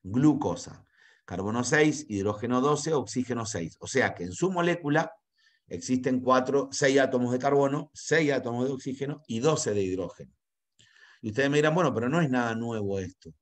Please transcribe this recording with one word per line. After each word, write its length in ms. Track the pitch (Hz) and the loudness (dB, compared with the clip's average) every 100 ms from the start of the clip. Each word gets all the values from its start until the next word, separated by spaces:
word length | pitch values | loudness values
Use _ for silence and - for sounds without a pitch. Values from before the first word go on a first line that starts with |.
Glucosa. 800 | 95 117 151 135 98 82 - - _ _ _ _ | -2 4 4 4 -2 -4 -10 -18 _ _ _ _
Carbono 380 | - 92 98 117 | -10 -4 -2 -2
seis, 420 | 120 151 156 131 - | 0 4 4 2 -4
hidrógeno 520 | 101 101 104 120 123 | -2 -2 -2 -2 0
doce, 320 | 139 147 156 | 2 0 0
oxígeno 540 | 147 107 127 127 117 107 | -2 -2 -6 -4 -6 -4
seis. 300 | 92 82 - | -6 -8 -10
O 80 | - | -4
sea 280 | 131 107 | 0 0
que 100 | - | -2
en 80 | 87 | -10
su 180 | 92 175 | -2 -2
molécula 640 | 180 170 175 143 151 165 - _ _ _ _ _ | 0 0 0 0 0 0 -10 _ _ _ _ _
existen 520 | 87 - 127 127 127 | -12 -2 -2 0 0
cuatro, 480 | 127 127 127 139 139 | 4 4 4 0 0
seis 260 | - 139 135 | 0 4 4
átomos 340 | 131 127 123 | 4 2 0
de 60 | 127 | 0
carbono, 520 | 139 139 139 147 160 | 2 4 2 0 -6
seis 380 | - - 156 151 | -14 0 2 2
átomos 340 | 131 117 120 127 | 0 -2 -2 -2
de 60 | |
oxígeno 500 | 131 135 131 139 151 - | -2 -8 -6 -8 -8 -8
y 100 | 113 | 0
doce 340 | 143 147 117 | 2 2 0
de 100 | 101 | 0
hidrógeno. 520 | 95 92 87 - 69 _ _ _ _ _ _ _ - _ | 0 -2 -6 -10 -20 _ _ _ _ _ _ _ -20 _
Y 80 | 113 | -6
ustedes 180 | 104 139 | 0 2
me 100 | 147 | 4
dirán, 160 | 156 | 4
"Bueno, 200 | 165 156 | 2 2
pero 140 | 110 120 | 0 0
no 120 | 160 | 0
es 80 | 151 | 2
nada 260 | 127 117 113 | 2 0 -2
nuevo 420 | 117 113 101 98 | -4 -4 -4 -4
esto. 320 | 87 _ 82 - | -6 _ -20 -20